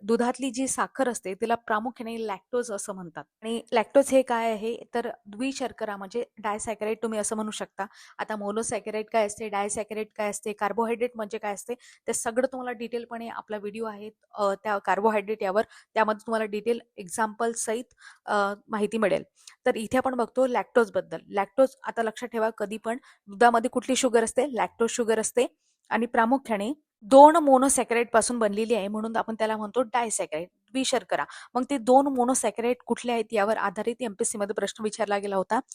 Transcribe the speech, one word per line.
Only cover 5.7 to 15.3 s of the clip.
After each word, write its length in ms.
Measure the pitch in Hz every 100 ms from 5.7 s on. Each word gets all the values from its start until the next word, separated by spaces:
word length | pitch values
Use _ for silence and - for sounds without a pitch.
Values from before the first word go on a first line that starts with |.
| 208 220 202
म्हणजे 280 | 196 233 - -
डायसॅकराइड 600 | 208 208 - 214 214 220
तुम्ही 160 | 226 220
असं 180 | 208 214
म्हणू 140 | 214
शकता. 360 | - 196 - 196 - - -
आता 180 | 214 214
मोनोसॅकराइड 720 | 202 208 226 220 214 214 214
काय 140 | 226 208
असते, 220 | 208 220
डायसॅकराइड 580 | 202 202 233 - 214 214 -
काय 140 | 208
असते, 220 | 202 220
कार्बोहायड्रेट 580 | 208 208 202 226 233 247
म्हणजे 240 | 233 214 220
काय 140 | 208
असते, 220 | 196 -
ते 380 | 247 - - -
सगळं 340 | 226 240 226 262
तुम्हाला 260 | 254 247
डिटेलपणे 560 | 233 233 233 233 233 233
आपला 280 | - - 214
व्हिडिओ 280 | 208 208
आहे, 260 | 226 202 214 - _
अ, 200 | - 202 196
त्या 160 | 220 202
कार्बोहायड्रेट 640 | 196 185 220 214 196